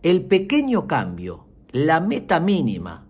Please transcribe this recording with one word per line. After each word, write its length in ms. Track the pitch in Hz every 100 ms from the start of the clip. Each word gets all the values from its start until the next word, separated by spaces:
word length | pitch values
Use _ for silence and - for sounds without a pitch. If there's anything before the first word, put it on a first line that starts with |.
El 240 | 170 180
pequeño 600 | - 190 196 294 277 220 139
cambio, 580 | 135 92 87 90 85 - - -
la 280 | 123 151 160
meta 400 | 196 262 - 170
mínima 640 | 180 190 127 90 87 80